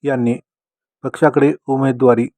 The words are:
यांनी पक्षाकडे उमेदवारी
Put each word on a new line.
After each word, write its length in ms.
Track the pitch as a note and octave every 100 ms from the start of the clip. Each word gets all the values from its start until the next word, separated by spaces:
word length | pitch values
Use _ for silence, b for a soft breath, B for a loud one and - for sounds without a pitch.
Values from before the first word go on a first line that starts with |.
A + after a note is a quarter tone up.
यांनी 300 | C#3+ C3 A#2+ B2 _ _ _ _ _ _
पक्षाकडे 480 | C3 - D3+ C#3+ C#3 D3+ -
उमेदवारी 580 | C3+ C3+ A#2+ B2+ A#2 A#2+